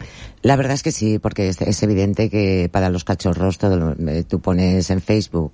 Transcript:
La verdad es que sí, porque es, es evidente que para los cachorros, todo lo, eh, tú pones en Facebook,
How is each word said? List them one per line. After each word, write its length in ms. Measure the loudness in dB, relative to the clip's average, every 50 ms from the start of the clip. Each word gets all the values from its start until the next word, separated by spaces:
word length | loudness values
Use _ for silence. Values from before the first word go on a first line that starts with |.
| -16 -20 -18 -18 -18 -20 -6 0
La 140 | 2 4 4
verdad 180 | 4 2 0 -2
es 80 | -2
que 80 | -2 -4
sí, 260 | -2 0 0 0 0 0
porque 280 | -2 -4 -2 -2 -2 -2
es, 120 | -2 -2
es 200 | -2 -2 0 0 2
evidente 440 | 2 2 2 2 2 2 0 0 0
que 400 | 0 0 2 2 2 2 0 0
para 160 | 0 0 2 2
los 140 | 0 -2 -2
cachorros, 520 | -2 -4 -2 0 -2 0 0 0 0 0 0
todo 180 | 0 2 2
lo, 340 | 2 0 -2 -2 -2 -4 -4
eh, 140 | -2 -4 -4
tú 160 | -4 -4 -4
pones 500 | -2 0 0 2 2 2 2 2 0 0
en 100 | -2 -2
Facebook, 520 | 0 0 0 0 0 -2 -2 -4 -4 -4